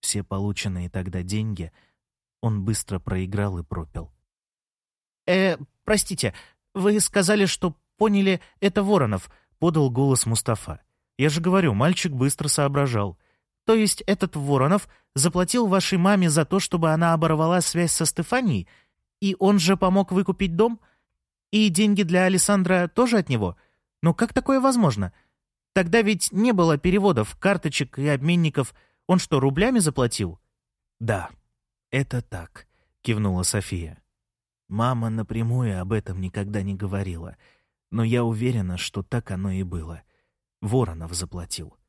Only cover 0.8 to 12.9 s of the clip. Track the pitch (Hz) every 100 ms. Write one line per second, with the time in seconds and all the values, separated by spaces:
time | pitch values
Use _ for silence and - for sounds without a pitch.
0.8 | 90 95 90 92 92 107 110 95 82 _
1.8 | _ _ _ _ _ _ 117 104 98 107
2.8 | - 95 - 92 92 101 101 92 80 82
3.8 | 78 - 82 _ _ _ _ _ _ _
4.8 | _ _ _ _ - 185 190 165 143 _
5.8 | - 208 - 185 107 - - _ _ 196
6.8 | 190 208 - 208 175 214 196 - 180 151
7.8 | _ _ 220 202 190 180 - _ 196 214
8.8 | 196 202 123 98 - _ _ _ 165 160
9.8 | 139 120 139 127 - 113 - 113 - 80
10.8 | _ _ _ - 143 151 165 185 170 101
11.8 | 143 180 180 131 131 - 147 - 143 143
12.8 | 139